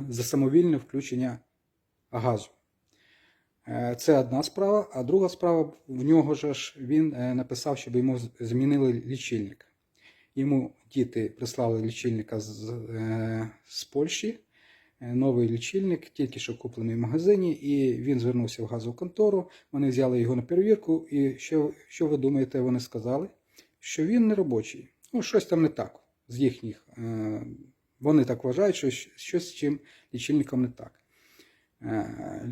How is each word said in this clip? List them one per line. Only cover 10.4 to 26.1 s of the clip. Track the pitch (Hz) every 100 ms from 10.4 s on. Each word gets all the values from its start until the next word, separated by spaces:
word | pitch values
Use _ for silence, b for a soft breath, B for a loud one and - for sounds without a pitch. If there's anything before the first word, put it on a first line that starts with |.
| 139 135 127 - _
діти | 139 120 113 110
прислали | - 120 - 117 113
лічильника | 113 117 127 113 107 110
з, | 107 107 107
е, | 117 113 113 113 113 110 113 113 -
з | _ -
Польщі, | - 139 156 - 214 233 _ b b b b _
е, | 120
новий | 123 135 120 117
лічильник, | 117 - 196 196 165 -
тільки | - 131 -
що | - 117
куплений | 123 117 113
в | 117
магазині, | 117 156 180 202 180
і | 147 139 143 131 120
він | 123 131
звернувся | 117 123 113 -
в | 113
газову | 120 117 120
контору, | 180 - 214 196 180 B B
вони | 139 139
взяли | 123 131 123
його | 117 127
на |
перевірку, | 117 175 202 214 - 160 -
і | 143 135 131
що, | - 156 147 - -
що | - 160
ви | 147
думаєте, | 131 143 131 135
вони | 127 123
сказали? | - 117 113 135 190 _ _ b b b
Що | - - 160
він | 240 220
не |
робочий. | 208 165 117 107 87 - _ _
Ну, | 240
щось | - 214 -
там | 165
не | 156
так | - 101 - _